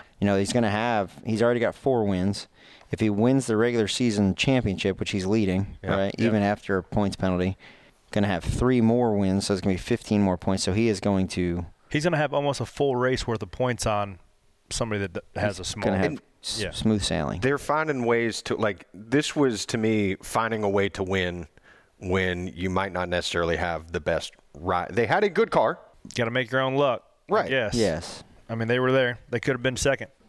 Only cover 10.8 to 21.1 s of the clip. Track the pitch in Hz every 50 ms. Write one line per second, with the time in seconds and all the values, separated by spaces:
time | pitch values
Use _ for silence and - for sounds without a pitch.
10.8 | 117 113 104 92 - 104 101 95 95 90 - 92 90 87 85 87 87 - - _
11.8 | _ - - 151 151 180 170 147 151 135 143 143 143 143 135 - 123 - - -
12.8 | 143 139 127 123 123 127 131 - - - 113 107 107 92 - - 127 127 120 -
13.8 | - 117 107 104 104 101 95 - - _ _ _ _ _ _ _ _ - - -
14.8 | 120 113 107 101 98 92 82 101 - - - 101 104 104 98 95 87 - - -
15.8 | 98 104 98 95 95 - 147 - - _ _ _ - - - 110 104 87 - -
16.8 | - 110 107 104 95 - 82 82 76 67 - 87 - 131 143 139 - - 147 156
17.8 | 156 156 143 127 120 117 117 117 117 113 104 - - - 120 - 110 104 98 87
18.8 | - _ - 90 107 113 120 143 151 - - 156 143 131 113 98 - - - 117
19.8 | 110 110 110 107 101 95 95 - - - - 117 113 113 113 107 107 101 98 101
20.8 | 98 98 - - 98 92